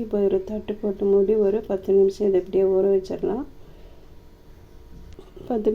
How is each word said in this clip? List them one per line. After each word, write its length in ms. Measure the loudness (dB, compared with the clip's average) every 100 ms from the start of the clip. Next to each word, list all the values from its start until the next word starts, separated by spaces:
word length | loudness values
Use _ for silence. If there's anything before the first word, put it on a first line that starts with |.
இப்போ 140 | -6 -2 0
ஒரு 100 | -2 -4
தட்டு 240 | -10 -8 -6
போட்டு 220 | -6 -2 2
மூடி 240 | 4 6 6 4
ஒரு 120 | 0 -2
பத்து 200 | -4 2 4
நிமிஷம் 280 | 4 2 0
இதை 120 | 0
அப்படியே 220 | 0 0 2 2
ஊற 80 | 2
வச்சிடலாம். 500 | 0 -2 -6 -4 -4 -8 -14 -20 -20 -20 -20 -20 -20 -20 -20 -20 -20 -20 -20 -20 -20 -20 -20 -20 -14 -6
பத்து 180 | -4 -2